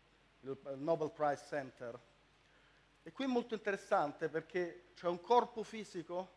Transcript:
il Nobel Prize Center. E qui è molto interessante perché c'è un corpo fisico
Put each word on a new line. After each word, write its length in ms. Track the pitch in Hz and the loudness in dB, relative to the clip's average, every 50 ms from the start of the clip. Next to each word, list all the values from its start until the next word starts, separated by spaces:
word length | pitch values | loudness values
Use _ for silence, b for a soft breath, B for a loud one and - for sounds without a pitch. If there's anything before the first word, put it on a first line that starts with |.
| _ _ _ _ _ _ _ _ | _ _ _ _ _ _ _ _
il 160 | - 131 135 135 - 143 139 | -10 -10 -8 -8 -8 -10 -8
Nobel 340 | 135 143 165 165 156 156 143 | -4 0 0 0 0 0 -4
Prize 340 | - - 151 147 139 135 - | -2 0 2 2 0 0 -4
Center. 520 | - 160 147 135 123 - - 127 117 117 123 - - - _ _ _ _ b b b b b b b b b b b b b | -6 -6 -6 -6 -6 -12 -10 -10 -10 -10 -12 -16 -20 -20 _ _ _ _ b b b b b b b b b b b b b
E 100 | - 165 | -20 -14
qui 140 | - - 269 | -6 -2 0
è 20 | |
molto 260 | 262 247 240 240 - 226 | 2 2 2 0 0 -4
interessante 760 | 208 - 208 196 196 - - 208 185 151 147 139 - 165 151 | -2 0 -2 -2 -2 0 2 4 4 4 2 0 -2 -2 0
perché 600 | 147 160 - - - 180 180 170 156 - - - - | 0 -2 -4 0 0 0 0 0 -4 -12 -20 -20 -12
c'è 120 | - - | -4 -2
un 140 | 175 175 170 | -2 -2 0
corpo 400 | - - 240 240 226 - - 220 | 4 6 6 6 6 4 -2 -6
fisico 680 | 208 - 220 220 196 - - 180 156 - 175 180 180 - - | -6 -6 -6 -10 -8 -8 -8 -8 -6 -4 -4 -6 -6 -6 -12